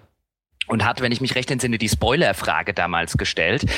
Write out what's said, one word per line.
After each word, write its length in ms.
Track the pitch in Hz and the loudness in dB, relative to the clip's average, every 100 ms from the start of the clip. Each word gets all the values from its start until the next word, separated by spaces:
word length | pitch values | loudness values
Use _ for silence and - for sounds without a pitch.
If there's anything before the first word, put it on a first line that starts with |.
| _ _ _ _ _ - - | _ _ _ _ _ -10 -2
und 140 | 113 | 0
hat, 160 | 107 120 | 0 0
wenn 140 | 123 | -2
ich 80 | 120 | -2
mich 140 | 131 127 | -2 -2
recht 140 | 131 | -2
entsinne, 280 | 131 123 110 | -2 0 0
die 100 | 107 | 0
Spoilerfrage 840 | - 110 147 131 95 - 80 87 | 0 2 4 4 2 0 0 0
damals 440 | 95 87 85 85 - | 0 0 0 -2 -2
gestellt. 460 | 95 - 82 117 - | -2 0 0 2 0